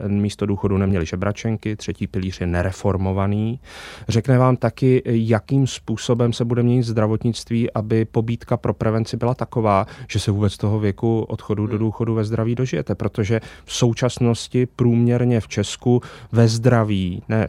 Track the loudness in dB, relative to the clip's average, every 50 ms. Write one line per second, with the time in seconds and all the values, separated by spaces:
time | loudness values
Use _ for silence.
0 | -2 -2 0 0 0 -2 -2 -4 -2 -2 -2 -2 0 0 0 2 2 2 0 0
1 | -2 -4 -4 -2 -2 -2 -2 -2 -4 -4 -4 -4 -4 -6 -6 -6 -8 -10 -8 -6
2 | -6 -6 -4 -4 -4 -4 -4 -4 -4 -2 0 0 0 -2 -4 -2 -2 0 0 0
3 | 0 0 0 0 0 0 0 -2 -2 -4 -4 -8 -12 -18 -20 -18 -18 -18 -18 -10
4 | -4 -2 0 0 2 4 4 6 6 4 4 2 0 -2 0 2 2 4 4 4
5 | 2 0 0 0 2 2 2 0 0 0 0 2 2 0 -2 -6 -8 -6 -6 -4
6 | -2 0 0 2 2 0 0 -2 -2 0 0 2 2 4 2 2 0 0 0 0
7 | 2 2 0 0 0 -2 -4 -4 -4 -4 -2 -2 0 0 -2 -4 -2 0 0 0
8 | 0 0 0 -2 -2 0 -4 -6 -4 -4 -4 -2 0 -2 -2 0 0 0 0 0
9 | -2 -2 -4 -2 -2 -2 -2 -2 -6 -4 -2 0 2 4 4 2 2 -2 -6 -14
10 | -10 -6 -4 -2 0 0 0 2 0 0 0 -2 -2 0 0 0 0 -2 -2 0
11 | 0 0 0 0 -2 -4 -8 -8 -4 -4 -2 -2 -2 -2 -2 -2 -2 -2 -2 -2
12 | -2 -2 0 -2 -2 -2 -2 -2 0 0 -2 -2 -2 -2 -2 -4 -4 -4 -4 -2
13 | -4 -4 -2 -2 0 0 0 -2 -2 -6 -14 -20 -14 -10 -2 2 2 2 2 2
14 | -2 -2 0 0 2 2 0 0 -4 -2 -2 0 0 0 _ 0 2 2 4 4
15 | 4 2 2 2 2 2 2 0 -2 -2 -2 -2 -2 -2 -6 -2 2 2 2 2
16 | 0 -4 -14 -20 -10 0 4 4 4 4 4 2 2 4 4 4 4 2 0 0
17 | 0 -2 -4 -6 -6 -2 -2 0 0